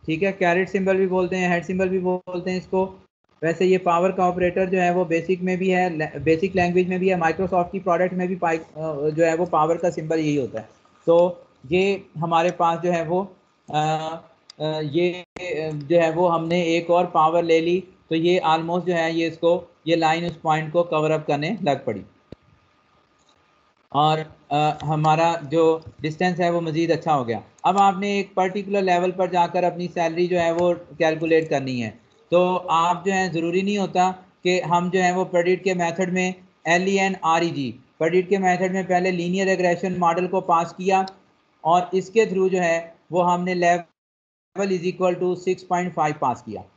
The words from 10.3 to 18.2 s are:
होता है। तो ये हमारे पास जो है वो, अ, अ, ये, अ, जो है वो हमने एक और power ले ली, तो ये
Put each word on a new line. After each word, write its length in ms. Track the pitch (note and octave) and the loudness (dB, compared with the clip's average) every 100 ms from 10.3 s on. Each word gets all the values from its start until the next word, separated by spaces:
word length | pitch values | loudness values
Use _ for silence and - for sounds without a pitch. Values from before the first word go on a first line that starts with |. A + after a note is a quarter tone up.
| D3 | -2
होता 240 | A#2+ A2 | -2 -8
है। 100 | G#2+ _ _ _ - | -14 _ _ _ 2
तो 380 | E3+ F3 F3 - _ C3 | 4 4 0 -16 _ -4
ये 340 | F3 F#3+ G3 - - | 0 0 -2 -8 -8
हमारे 340 | E3 E3 F3 | 0 2 2
पास 280 | - E3+ E3+ | 0 0 0
जो 120 | F3 | -2
है 140 | E3+ D#3+ | -2 0
वो, 160 | F3+ G3 - _ _ - | -2 -4 -12 _ _ -8
अ, 100 | D3+ D#3 D#3 D#3+ E3 - _ _ - | -4 -2 -2 -6 -10 -16 _ _ -8
अ, 200 | D3+ D#3 | -6 -4
ये, 280 | D3+ C#3+ F3+ | -2 0 0
अ, 580 | F3 F3 - F3+ D#3 D#3 | -2 -14 -12 -8 -6 -6
जो 260 | D3+ C#3+ E3+ | -8 0 2
है 120 | E3 | 2
वो 160 | D#3+ F3+ | 2 2
हमने 360 | E3 E3 F3 | 2 0 0
एक 260 | E3 E3 E3+ | 2 0 2
और 160 | F3 F3+ | 2 2
power 380 | E3+ D#3+ E3+ | 2 4 2
ले 180 | E3+ D#3+ | 4 2
ली, 220 | E3 F#3 F3+ _ _ | 2 -2 -4 _ _
तो 60 | |
ये 260 | E3 | -2